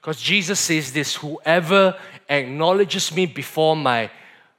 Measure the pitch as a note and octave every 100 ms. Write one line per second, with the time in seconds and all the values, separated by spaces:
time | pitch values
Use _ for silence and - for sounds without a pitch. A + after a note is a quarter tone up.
0 | - D#3 - G3 E3+ G3 - D#3+ C#3 C3+
1 | C#3 - D3+ D3+ D3+ E3 E3 G3 F#3+ F#3
2 | - - - C#3+ B2+ C#3 E3 F#3+ G3 F3
3 | - D#3 F3+ C#3 C3+ - D#3 D#3 C#3 A#2+
4 | A2 - - - _